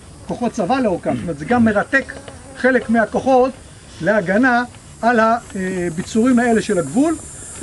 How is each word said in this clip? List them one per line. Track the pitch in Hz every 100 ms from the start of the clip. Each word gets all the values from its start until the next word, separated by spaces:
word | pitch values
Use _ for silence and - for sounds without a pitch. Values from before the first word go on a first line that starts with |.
| - - -
כוחות | 170 233
צבא | - 180 269
לאורכם. | 240 165 170 139
זאת |
אומרת, | 175 143
זה | 147
גם | 247 226
מרתק | 202 175 262 - - - - - -
חלק | 254 254 208
מהכוחות | 226 208 233 254 262 262 - - - - -
להגנה | 165 214 175 202 262 240 240 - - -
על | 226 240
הביצורים | 220 233 - 202 185 185 175 165 - 220 247 240
האלה | 240 226
של | 180 190
הגבול. | 143 190 311 320 - - - -